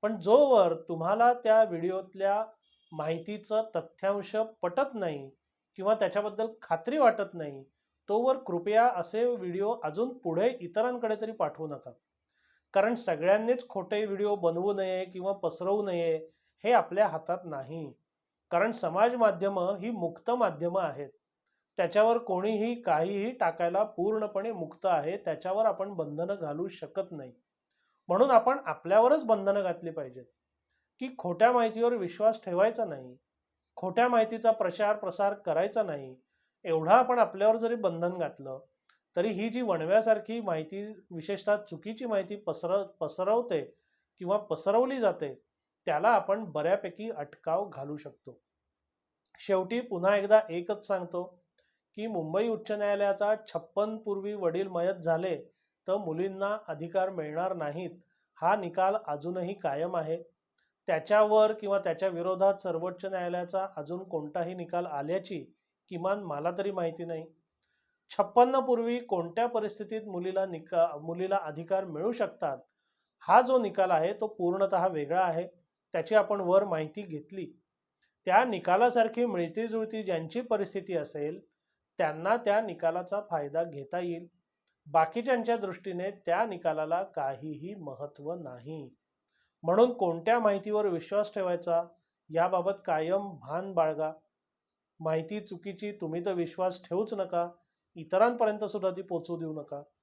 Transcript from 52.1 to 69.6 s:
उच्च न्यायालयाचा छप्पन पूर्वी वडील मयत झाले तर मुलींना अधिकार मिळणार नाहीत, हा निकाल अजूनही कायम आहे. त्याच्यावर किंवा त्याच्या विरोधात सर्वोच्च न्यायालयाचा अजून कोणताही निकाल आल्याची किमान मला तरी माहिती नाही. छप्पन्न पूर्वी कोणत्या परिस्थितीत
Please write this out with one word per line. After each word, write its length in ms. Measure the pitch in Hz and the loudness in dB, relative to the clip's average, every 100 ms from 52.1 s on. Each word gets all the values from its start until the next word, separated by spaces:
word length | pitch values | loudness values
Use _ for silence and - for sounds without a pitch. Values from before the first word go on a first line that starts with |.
| 196 160 180 226 | -6 -2 -2 0
उच्च 240 | 220 220 | -2 -4
न्यायालयाचा 600 | 208 202 202 202 196 208 214 - | -2 0 0 0 0 0 0 -4
छप्पन 440 | 170 - - 208 220 | -10 -6 -2 -2 -4
पूर्वी 380 | 214 196 196 | -6 -6 -4
वडील 340 | 208 175 175 196 | -2 0 0 -2
मयत 260 | 175 175 | 0 -2
झाले 500 | 185 165 160 185 160 - _ _ _ - | -2 0 0 0 -4 -8 _ _ _ -4
तर 80 | 196 | -2
मुलींना 600 | 185 160 190 190 196 214 214 | -2 -4 -4 -2 -4 -4 -6
अधिकार 420 | 151 165 185 190 | -10 -4 -2 -2
मिळणार 440 | 185 151 151 185 | -2 -6 -4 -4
नाहीत, 360 | 175 147 151 180 175 _ _ _ | -4 -6 -6 -10 -12 _ _ _
हा 220 | _ 165 208 | _ 0 2
निकाल 400 | 175 170 185 214 185 | 0 0 2 0 -4
अजूनही 480 | 147 160 180 175 | -6 -6 -6 -6
कायम 420 | 202 156 139 170 180 | -4 -4 -2 -2 -2
आहे. 260 | 156 170 170 _ _ _ _ _ - | -4 -6 -8 _ _ _ _ _ -2
त्याच्यावर 640 | 160 160 208 214 214 214 | -2 4 4 6 6 6
किंवा 260 | 214 208 196 | 2 -2 0
त्याच्या 300 | 190 165 190 | 0 -2 -2
विरोधात 460 | 170 190 185 196 | -2 -2 2 2
सर्वोच्च 500 | 196 185 160 180 180 | 2 -2 -4 -4 -6
न्यायालयाचा 600 | 196 190 175 180 180 190 190 185 | -6 -4 -4 -4 -4 -4 -4 -8
अजून 280 | 147 175 | -8 -10
कोणताही 500 | 190 170 147 160 170 | -6 -6 -6 -6 -6
निकाल 320 | 185 170 175 175 | -6 -6 -4 -4
आल्याची 600 | 143 147 185 - 180 - _ _ _ _ | -6 -4 -4 -4 -10 -12 _ _ _ _
किमान 320 | 175 185 202 | -6 -2 -4
मला 300 | 190 147 160 180 | -4 -4 -4 -4
तरी 120 | 202 | -4
माहिती 340 | 190 170 165 | -2 -4 -6
नाही. 220 | 170 160 160 _ _ _ _ _ _ _ _ | -8 -8 -10 _ _ _ _ _ _ _ _
छप्पन्न 500 | - 202 240 247 269 | -2 2 6 6 6
पूर्वी 380 | 254 240 233 240 | 2 2 2 -2
कोणत्या 480 | 240 185 170 170 240 | -2 -2 -2 -2 0
परिस्थितीत 580 | 233 | 0